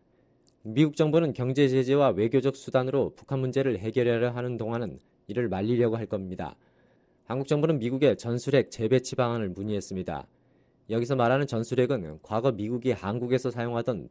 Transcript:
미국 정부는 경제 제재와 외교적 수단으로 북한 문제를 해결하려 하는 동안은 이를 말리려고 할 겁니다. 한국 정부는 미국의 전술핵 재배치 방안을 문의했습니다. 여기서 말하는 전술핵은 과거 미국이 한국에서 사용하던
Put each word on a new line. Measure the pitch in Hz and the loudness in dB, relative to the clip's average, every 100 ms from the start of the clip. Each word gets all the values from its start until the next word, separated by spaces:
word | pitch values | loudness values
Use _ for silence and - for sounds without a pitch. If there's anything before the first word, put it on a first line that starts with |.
| _ _ _ _ _ _ | _ _ _ _ _ _
미국 | 110 113 151 147 | -4 2 2 2
정부는 | 156 160 160 | 2 4 2
경제 | 123 127 131 139 | -2 -2 2 4
제재와 | 131 127 139 135 | 4 2 4 4
외교적 | 92 113 135 135 - | 2 2 2 0 -2
수단으로 | - 131 127 139 98 - | -2 -2 0 0 -2 -4
북한 | - 135 | -6 -4
문제를 | 131 135 135 101 | -2 0 0 0
해결하려 | 110 127 120 117 123 | -2 0 2 2 0
하는 | 120 123 117 | -2 -4 -4
동안은 | 113 117 107 65 _ _ - | -4 -4 -4 -8 _ _ -6
이를 | 104 117 | -2 -2
말리려고 | 92 107 120 120 113 | 0 0 2 2 0
할 | 107 | -4
겁니다. | 104 92 92 85 - _ _ _ _ _ _ - | -6 -6 -8 -10 -12 _ _ _ _ _ _ -8
한국 | 127 135 | -4 0
정부는 | 147 156 147 | 2 2 0
미국의 | 117 131 143 95 | 0 2 4 4
전술핵 | 117 120 139 135 - | 0 -4 2 2 2
재배치 | - 110 127 - - | 0 2 2 2 -2
방안을 | 120 117 101 | 0 0 -4
문의했습니다. | 87 104 104 - 95 90 76 - _ _ _ _ _ - | -4 -4 -4 -4 -6 -6 -8 -10 _ _ _ _ _ -4
여기서 | 113 120 135 | -2 0 2
말하는 | 117 131 139 | 2 2 0
전술핵은 | 113 113 127 123 131 80 78 | -2 0 2 2 2 -4 -12
과거 | - 110 131 | -6 0 0
미국이 | 104 107 123 127 | 0 -4 -2 -2
한국에서 | 107 95 113 123 127 127 | -2 -2 -2 0 0 0
사용하던 | 120 117 117 120 101 - | -4 -4 -2 -2 -4 -8